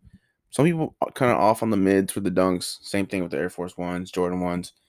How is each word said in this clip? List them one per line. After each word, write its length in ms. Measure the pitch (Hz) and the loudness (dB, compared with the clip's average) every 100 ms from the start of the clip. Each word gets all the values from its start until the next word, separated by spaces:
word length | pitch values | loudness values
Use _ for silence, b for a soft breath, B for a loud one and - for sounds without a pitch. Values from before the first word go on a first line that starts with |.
| _ b b b _ | _ b b b _
Some 160 | - 156 | 0 2
people 300 | 165 156 - | 2 -4 -4
are 100 | - | -4
kinda 220 | - 127 | 0 2
off 300 | 71 101 104 | 4 4 4
on 60 | 113 | 2
the 80 | 101 | 2
mids 340 | 95 98 95 | 4 4 2
for 80 | - | -2
the 120 | 98 | -2
Dunks. 460 | 90 92 90 - - | 2 2 2 -4 -12
Same 240 | - 101 98 | -6 -6 -4
thing 160 | 98 | -4
with 100 | 85 | -4
the 60 | 71 | -4
Air 120 | 90 | -4
Force 280 | - 90 - | -6 -10 -8
Ones, 340 | 90 90 92 | -6 -6 -6
Jordan 300 | 90 90 90 | -2 -2 0
Ones. 320 | 90 87 87 - | -2 -2 -6 -14